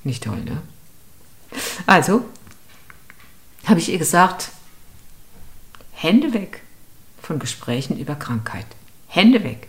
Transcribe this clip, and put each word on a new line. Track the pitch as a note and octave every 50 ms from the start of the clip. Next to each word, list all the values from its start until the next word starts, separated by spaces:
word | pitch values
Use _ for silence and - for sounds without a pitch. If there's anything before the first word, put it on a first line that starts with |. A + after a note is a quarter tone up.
| -
Nicht | C#3+ B2 - -
toll, | G#2+ G#2 - -
ne? | - - D3+ - - - - - - - - - - - - - - - - - - - - - - - - F3+
Also | - G3+ F3+ D3 - F#3 A#3+ - - - - - - - - - - - - - - - - - - - - - - - - - - - - -
habe | - G#3+ E3+
ich | E3 -
ihr | - F#3
gesagt, | D#3+ - - F3+ F#3 F#3 - - - - - - - - - - - - - - - - - - - - - - - - - - - - - - - -
Hände | - - - D#3+ F#3 B3 D4+ D#4 A#3
weg | G#3+ G3 F#3 - - - - - - - - - - - - - -
von | - - E3+ C#3+
Gesprächen | - A#2+ - - - - A#2+ B2 C#3 - D#3 B2
über | C3 - D3
Krankheit. | C#3+ - - B2 A2+ A2 - - G2 - - - - - - - - - -
Hände | - F3 F#3+ A3 C4 A#3 F#3+
weg. | C3+ A#2 - -